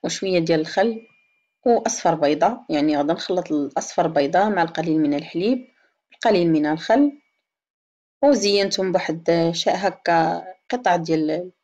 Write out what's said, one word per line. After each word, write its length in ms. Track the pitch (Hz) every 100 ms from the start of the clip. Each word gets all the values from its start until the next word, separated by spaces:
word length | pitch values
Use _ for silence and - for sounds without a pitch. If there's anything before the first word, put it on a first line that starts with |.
وشوية 360 | 185 - 196 180
ديال 220 | 165 160
الخل 460 | 160 - 214 220 - _ _ _ _ _ 254
وأصفر 480 | 233 - - 180
بيضة، 460 | 165 143 147 170 247 -
يعني 260 | 151 151 147
غادا 160 | 143
نخلط 400 | 170 - 180 175
الأصفر 540 | 151 139 - - - 175
بيضة 420 | 160 143 175 208
مع 140 | 196
القليل 380 | 165 - 170 156
من 140 | 151
الحليب 540 | 143 143 165 196 254 - _ _ _ _
والقليل 400 | _ 233 202 170
من 140 | 160 151
الخل، 540 | 160 - 226 294 285 _ _ _ _ _ _ _ _ _ _
وزينتهم 720 | 277 262 202 202 196 196 190
بواحد 580 | 175 - 160 165 170 165
شيء 180 | 170 - 180
هكا 680 | 196 180 - 170 165 170 185 185 _
قطع 260 | 247 226 175
ديال 560 | 165 160 151 156 180 _